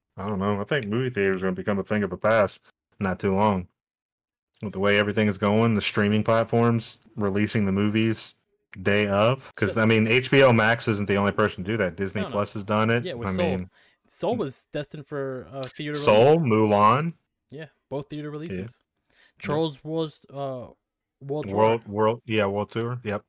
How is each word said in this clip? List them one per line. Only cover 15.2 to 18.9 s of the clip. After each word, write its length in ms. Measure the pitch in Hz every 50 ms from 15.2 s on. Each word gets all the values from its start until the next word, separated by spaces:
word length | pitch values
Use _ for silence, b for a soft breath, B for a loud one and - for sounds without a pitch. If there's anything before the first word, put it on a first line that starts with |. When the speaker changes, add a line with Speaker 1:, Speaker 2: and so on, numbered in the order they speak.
| 135 135 131 127 - -
Speaker 2:
a 120 | 135 135 131
theater 280 | - - - 151 147 147
Speaker 1:
Soul, 440 | 147 147 123 107 110 123 143 156 170
Speaker 2:
release. 140 | 156 120 107 110 110 104
Speaker 1:
Mulan. 420 | 104 101 104 110 120 143 160 170 - _ _ _ _ _ _ _
Speaker 2:
Yeah, 160 | 131 151 156 - _ _ _ _
both 180 | 131 147 139 -
theater 200 | 151 147 147 151
releases. 300 | 147 147 156 - 95 90
Speaker 1:
Yeah. 560 | 98 117 - _ _ _